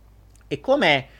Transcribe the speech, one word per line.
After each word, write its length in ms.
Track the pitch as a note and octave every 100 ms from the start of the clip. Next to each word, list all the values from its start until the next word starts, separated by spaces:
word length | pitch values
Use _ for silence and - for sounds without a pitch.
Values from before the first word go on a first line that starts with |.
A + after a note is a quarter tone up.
| - - - - -
È 100 | D3
come... 460 | - C#4+ F3+ C#3 - -